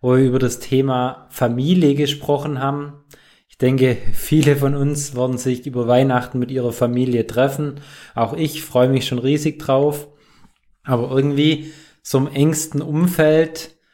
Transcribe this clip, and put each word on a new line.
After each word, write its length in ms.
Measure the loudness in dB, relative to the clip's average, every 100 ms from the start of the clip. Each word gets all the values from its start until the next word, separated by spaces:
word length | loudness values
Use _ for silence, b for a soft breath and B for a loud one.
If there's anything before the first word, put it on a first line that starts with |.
wo 160 | 2 4
wir 80 | 4
über 140 | 2
das 200 | -2 -4
Thema 680 | -2 0 2 0 -2 -6 -16
Familie 680 | -4 -2 0 0 2 4 2
gesprochen 640 | -2 -4 -2 -2 -2 -4
haben. 460 | -4 -4 -8 -16 _ b b b b
Ich 100 | _
denke, 380 | 0 2 2 2 2
viele 440 | 2 2 2 4 2
von 180 | 0 0
uns 400 | -2 -2 -6 -4
werden 220 | -2 -2
sich 280 | -2 -4 -4
über 220 | -6 2
Weihnachten 520 | 4 4 0 -2 -6
mit 120 | -4
ihrer 220 | -2 -4
Familie 520 | -2 -2 0 0 0 -2
treffen. 540 | 0 0 0 -6 -8 B B B
Auch 200 | -4 -4
ich 300 | -2 -4 -6
freue 260 | -4 2 4
mich 180 | 2 0
schon 120 | -2
riesig 400 | 0 0 0 -4
drauf. 500 | 0 2 2 -2 -10 b b b b b _ _
Aber 260 | -4 -2 0
irgendwie 600 | 0 0 2 2 0 B B B B
so 160 | -4 -2
im 100 | -2
engsten 540 | 0 0 0 -4 -6
Umfeld 960 | -4 0 0 2 4 4 2 -4 -16 _ _